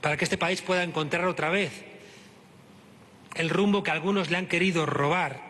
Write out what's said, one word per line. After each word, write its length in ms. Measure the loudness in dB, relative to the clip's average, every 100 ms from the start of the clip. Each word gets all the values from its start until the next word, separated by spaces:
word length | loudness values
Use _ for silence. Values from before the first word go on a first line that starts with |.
para 160 | -2 0
que 80 | 0
este 120 | 0
país 240 | -2 -2
pueda 220 | 0 0
encontrar 420 | 0 -2 -2 0 0
otra 240 | 0 0
vez 220 | 0 0 -6 -16 -20 -20 -20 -20 -20 -20 -20 -20 -20 -20 -20 -20 -20 -16 -4
el 140 | 0
rumbo 340 | 2 4 4
que 80 | 2
algunos 380 | -2 0 0 0
le 80 | -2
han 100 | 0
querido 380 | 2 2 2 0
robar 560 | 2 2 2 0 -4 -14